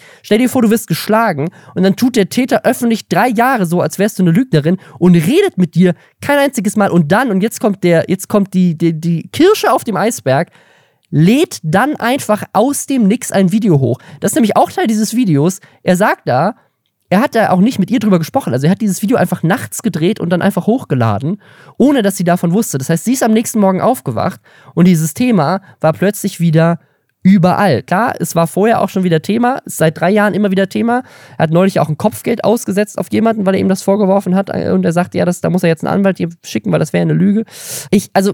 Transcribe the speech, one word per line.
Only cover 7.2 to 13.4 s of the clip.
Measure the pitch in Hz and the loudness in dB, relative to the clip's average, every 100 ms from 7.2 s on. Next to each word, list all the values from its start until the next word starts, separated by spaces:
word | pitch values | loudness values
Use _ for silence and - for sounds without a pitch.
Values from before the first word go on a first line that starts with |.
| 262 | 0
und | 190 | 0
jetzt | 214 - | -2 -2
kommt | 220 190 | -4 0
der, | 175 165 - | 2 2 0
jetzt | 185 - | -4 -2
kommt | 214 190 | 0 0
die, | 185 180 160 | 0 0 0
die, | 170 160 | -2 -2
die | 170 170 - | -4 -4 -4
Kirsche | - 349 427 - | 2 2 2 0
auf | 240 | -2
dem | - 185 | -2 -2
Eisberg, | 202 - 135 135 175 _ _ _ _ _ _ | -2 -2 0 0 -2 _ _ _ _ _ _
lädt | 143 170 262 - - | 2 4 4 0 -4
dann | 156 180 262 | -2 0 0
einfach | 302 233 277 - 214 - | -2 -4 -2 -2 -4 -2
aus | 185 254 285 - | -2 0 -2 -2
dem | 269 196 | 0 0
Nix | 233 - | 0 -2
ein | - | 0